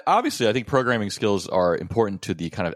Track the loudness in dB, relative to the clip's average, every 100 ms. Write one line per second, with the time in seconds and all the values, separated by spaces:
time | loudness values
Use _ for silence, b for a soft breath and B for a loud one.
0 | 2 2 0 0 2 0 0 2 2 0
1 | -2 -2 0 0 0 2 2 0 0 0
2 | 0 -2 -6 -6 -6 -4 -4